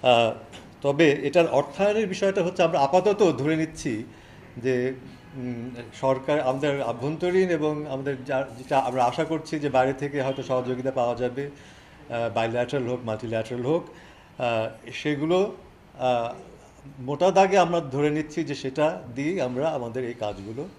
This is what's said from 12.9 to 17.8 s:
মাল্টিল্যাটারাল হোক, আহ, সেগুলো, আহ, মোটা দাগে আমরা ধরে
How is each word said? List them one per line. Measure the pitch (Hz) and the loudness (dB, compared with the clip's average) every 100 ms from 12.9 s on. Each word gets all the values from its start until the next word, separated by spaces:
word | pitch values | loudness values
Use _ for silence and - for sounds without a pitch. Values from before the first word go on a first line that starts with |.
| 123 | -4
মাল্টিল্যাটারাল | 113 107 113 113 110 123 123 | -4 -6 -4 -4 -4 -4 0
হোক, | 165 185 - - - - - | -2 -2 -20 -20 -20 -20 -4
আহ, | 123 113 110 - 117 | -2 0 -2 -8 -14
সেগুলো, | 127 151 143 156 185 202 - - - - - | -6 -4 -2 2 2 2 -4 -20 -20 -20 -4
আহ, | 127 120 117 - - - - - 135 139 | 0 0 -2 -8 -18 -20 -20 -20 -20 -12
মোটা | 123 143 180 | -8 2 4
দাগে | 185 190 196 | 6 6 6
আমরা | 170 | 4
ধরে | 170 | 2